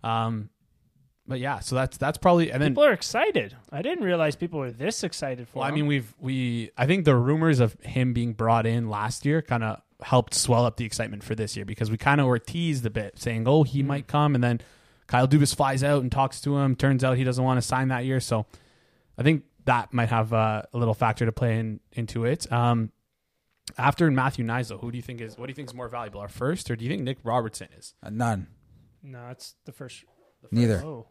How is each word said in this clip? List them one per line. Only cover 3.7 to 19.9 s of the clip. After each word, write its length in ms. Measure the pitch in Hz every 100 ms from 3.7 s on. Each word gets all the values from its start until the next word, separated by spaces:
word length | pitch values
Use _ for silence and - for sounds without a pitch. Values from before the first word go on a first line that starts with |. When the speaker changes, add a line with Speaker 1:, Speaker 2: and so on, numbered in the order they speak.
Speaker 2:
I 80 | 143
didn't 240 | 220 359
realize 320 | 202 175 156 139
people 220 | 170 165
were 100 | 127
this 300 | 117 160 226
excited 460 | 185 - 139 123 120
for 120 | 135
Speaker 1:
Well, 40 |
I 60 | 135
Speaker 2:
him. 60 | 151
Speaker 1:
mean, 100 | 147
we've, 280 | 143 110 _
we, 500 | 127 131 123 117 113 -
I 100 | 127
think 200 | 190 151
the 100 | 127
rumors 440 | 123 156 165 143
of 200 | 113 -
him 320 | - 131 127
being 220 | 120 120
brought 320 | 110 113 117 113
in 240 | 117 113
last 340 | 104 107 -
year 160 | 139 156
kinda 420 | 147 120 110 107 _ _
helped 320 | - 127 120
swell 320 | - - 120 120
up 100 | -
the 80 |
excitement 400 | 113 - 110 104
for 100 | -
this 220 | 110 104 -
year 80 |
because 260 | 101 107 110
we 60 | 110
kinda 300 | - 143 135
were 120 | 123
teased 460 | - 170 170 139
a 60 | 117
bit 280 | 110 101 -
saying, 300 | - 113 113
"Oh, 140 | 151
he 200 | 139 135
Speaker 2:
Mm. 40 | 139
Speaker 1:
might 200 | 143 -
come." 280 | 147 147
And 100 | 135
then 160 | 123 117 - _ _ _ -
Kyle 200 | 127 131
Dubas 260 | 147 143
flies 300 | - 135 135
out 180 | 143 143
and 80 | 127
talks 300 | 139 135 -
to 160 | 143 143
him. 160 | 139
Turns 300 | 127 139 131
out 120 | 131 127
he 60 |
doesn't 220 | 131 127
wanna 180 | 127 127
sign 260 | - 131 131
that 160 | 127
year. 140 | 131 131
So 260 | - 113 104 - _ _ _ _ _ -
I 60 |
think 220 | 131 156 - _
that 280 | - 120 107